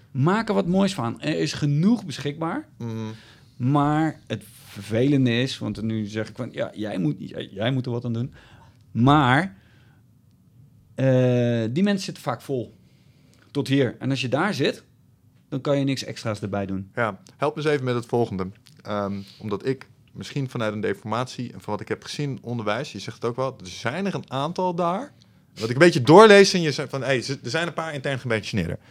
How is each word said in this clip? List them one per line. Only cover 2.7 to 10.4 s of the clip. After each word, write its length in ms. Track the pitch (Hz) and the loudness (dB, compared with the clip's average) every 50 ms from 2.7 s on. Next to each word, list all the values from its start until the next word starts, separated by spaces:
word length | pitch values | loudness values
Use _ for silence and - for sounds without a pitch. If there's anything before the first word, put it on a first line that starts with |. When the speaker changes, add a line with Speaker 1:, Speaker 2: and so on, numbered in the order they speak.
| - | -12
Speaker 2:
Mhm. 140 | - 120 117 113 113 110 110 110 110 - - - - - - _ | -12 -10 -8 -8 -8 -8 -8 -10 -14 -18 -20 -20 -20 -20 -20 _
Speaker 1:
Maar 600 | - 120 127 147 143 143 147 151 151 160 156 - - - | -4 0 2 2 4 4 2 2 2 0 0 -2 -6 -10
het 160 | - 117 101 - - - - - | -10 -8 -8 -10 -12 -20 -20 -20
vervelende 640 | - - 107 98 98 107 117 127 143 147 135 131 123 117 117 | -18 -16 -14 -8 -4 0 2 2 4 4 4 4 2 2 0
is, 160 | 127 131 - | -2 -2 -4
want 240 | - 113 107 104 101 | -6 -8 -8 -6 -6
nu 240 | 104 113 113 110 107 | -4 -4 -4 -4 -4
zeg 240 | 101 107 110 107 107 | -4 -4 -6 -6 -6
ik 60 | 110 | -8
van, 140 | - 123 117 | -10 -12 -10
"Ja, 200 | - 139 127 80 - | -8 -8 -8 -8 -8
jij 220 | 92 104 104 - | -8 -8 -6 -4
moet, 180 | - 170 151 - - | -2 -2 -2 -4 -4
jij, 300 | - - - - 123 - | -8 -12 -10 -12 -12 -10
jij 200 | - 95 107 127 | -8 -4 -2 -2
moet 140 | 135 127 120 | -2 -2 -2
er 60 | - | -4
wat 140 | 117 117 117 | -6 -6 -4
aan 80 | 123 117 | -4 -4
doen." 200 | 113 120 143 - - - - - - - - - - _ - | -4 -6 -6 -10 -16 -20 -20 -20 -20 -20 -20 -20 -20 _ -6
Maar, 640 | - 110 117 135 147 156 143 120 127 143 180 196 - - - _ - - _ - _ _ _ _ _ _ _ _ _ _ | 0 2 4 6 6 6 6 4 4 2 2 -2 -6 -14 -20 _ -20 -20 _ -20 _ _ _ _ _ _ _ _ _ _